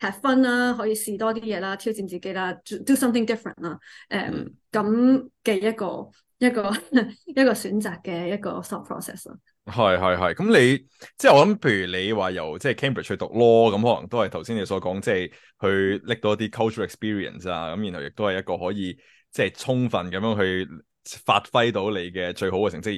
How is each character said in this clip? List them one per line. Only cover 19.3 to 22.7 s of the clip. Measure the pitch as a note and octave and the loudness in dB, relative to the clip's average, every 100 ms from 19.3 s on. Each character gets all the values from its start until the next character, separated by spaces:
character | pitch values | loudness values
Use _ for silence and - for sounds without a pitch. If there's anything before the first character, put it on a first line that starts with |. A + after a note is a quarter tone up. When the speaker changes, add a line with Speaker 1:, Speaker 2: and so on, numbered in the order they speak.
Speaker 2:
即 | - | -2
係 | G2 - | -2 -2
充 | - B2+ B2 | -4 0 0
分 | G#2 F2+ | -2 -4
噉 | F#2+ | -4
樣 | A2 G#2 | -2 0
去 | F#2+ F#2 F#2+ E2 - _ - - | 0 0 -4 -10 -20 _ -20 -6
發 | - G2+ | 0 0
揮 | - B2+ A#2 | 2 0 2
到 | G2+ G2 | 0 -2
你 | G2+ F2 | -4 -6
嘅 | F2+ F2+ | -6 -6
最 | F2 F#2+ | -4 -2
好 | F#2 | 0
嘅 | G#2 | -2